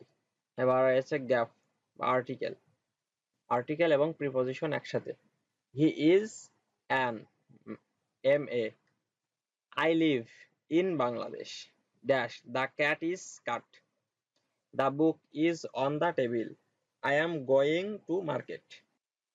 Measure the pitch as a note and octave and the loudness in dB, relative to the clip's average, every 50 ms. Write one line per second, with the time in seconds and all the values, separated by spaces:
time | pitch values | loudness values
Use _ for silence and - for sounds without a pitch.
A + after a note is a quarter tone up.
0 | - - _ _ _ _ _ _ _ _ _ - B2+ B2+ B2+ B2+ C3 C3 B2+ C3 | -14 -20 _ _ _ _ _ _ _ _ _ -2 2 2 4 4 4 4 4 2
1 | C3 - D#3 D3 C3 A#2+ B2+ A#2+ A2+ - - _ _ _ _ _ _ _ _ - | 0 0 -4 -4 0 0 0 2 0 -2 -6 _ _ _ _ _ _ _ _ -6
2 | - B2 B2+ C3 B2 - C3 - - - - - _ _ _ _ _ _ _ _ | -2 0 0 0 -2 -4 -6 -6 -6 -6 -8 -10 _ _ _ _ _ _ _ _
3 | _ _ _ _ _ _ _ _ _ - A#2 A#2+ B2 - D3+ D3+ E3+ E3 D3+ C3+ | _ _ _ _ _ _ _ _ _ -4 -2 -2 -2 -2 -2 0 2 4 4 4
4 | C#3+ E3 D#3+ - D3 C#3+ B2+ C3 B2+ B2+ C3 - - D#3 C#3+ C3+ - - - A#2+ | 2 2 0 -2 -6 -2 0 0 0 0 -2 -4 -4 -4 -4 -4 -6 -6 -6 -6
5 | - - B2 - _ _ _ _ _ _ _ _ _ _ - B2+ D3+ D#3+ - - | -6 -6 -10 -14 _ _ _ _ _ _ _ _ _ _ -2 0 2 2 2 2
6 | C#3+ D#3 F3+ G3 G#3+ A3 - - - - _ _ _ _ _ _ _ - C3 C3 | 4 4 4 4 2 0 -6 -14 -20 -20 _ _ _ _ _ _ _ -4 -2 0
7 | C3 B2 A#2 A2 - - _ _ _ _ B2+ _ _ - A2 - _ _ _ _ | 0 -2 -2 -6 -10 -16 _ _ _ _ _ _ _ -16 -16 -16 _ _ _ _
8 | _ _ _ _ - C3 C#3+ D3 C#3+ - - B2 A2+ A2 - _ _ _ _ _ | _ _ _ _ 2 2 4 4 2 -2 -2 -2 -2 -4 -6 _ _ _ _ _
9 | _ _ _ _ _ _ _ _ _ _ _ _ _ _ - - D3 D#3+ E3+ E3 | _ _ _ _ _ _ _ _ _ _ _ _ _ _ -6 0 2 2 4 4
10 | E3 D#3 C#3+ B2 A2+ - - - - - _ _ _ _ D3+ E3 F3+ F#3+ F3 D3 | 4 4 2 0 -2 -6 -12 -20 -20 -20 _ _ _ _ 0 2 2 2 0 0
11 | B2+ B2 A#2+ A2+ A2 - - - - - - - - - _ _ _ _ _ _ | 0 -2 -2 -4 -6 -8 -10 -12 -12 -12 -14 -16 -16 -18 _ _ _ _ _ _
12 | - A#2+ C3+ C3 A#2 A#2+ - - - A#2+ A#2+ C3 C3 C3+ - - D3+ D3 D#3 D3+ | -2 0 0 2 0 -2 -6 -12 -14 -8 -4 -4 -4 -4 -2 -2 0 0 0 -2
13 | E3 E3 F3+ F#3 - - - - _ - A#2+ A#2 - _ _ _ _ _ _ _ | -2 -4 -4 -6 -8 -14 -20 -12 _ -6 -6 -6 -8 _ _ _ _ _ _ _
14 | _ _ _ _ _ _ _ _ _ _ _ _ _ _ - - C3+ C3+ C3+ C#3+ | _ _ _ _ _ _ _ _ _ _ _ _ _ _ -4 -2 0 0 2 4
15 | D#3 D#3+ D#3 - _ _ - C#3+ D#3 E3+ E3+ D#3+ - - - - C3+ C#3 D3 D3+ | 2 2 2 0 _ _ -4 0 0 0 0 0 -6 -8 -4 -2 0 0 0 0
16 | E3+ F3 D#3+ - C3 A#2 A#2+ A#2 A2 - - - _ _ _ _ _ _ _ _ | 0 0 2 0 0 0 0 -2 -2 -4 -8 -14 _ _ _ _ _ _ _ _
17 | - B2+ C#3+ D3 D#3+ E3+ F3 D3+ B2+ B2 C3+ C3+ C#3 D3 D#3 E3+ F#3+ G#3 G#3+ G3 | -2 0 0 2 0 0 -2 -4 0 2 4 4 4 4 2 0 -2 -4 -6 -10
18 | - - E3 F#3+ F#3+ D3+ C#3 B2 - - - - - _ - - _ _ _ _ | -6 -4 -4 -4 -2 -2 -4 -4 -6 -8 -12 -14 -16 _ -20 -20 _ _ _ _
19 | _ _ _ _ _ _ _ | _ _ _ _ _ _ _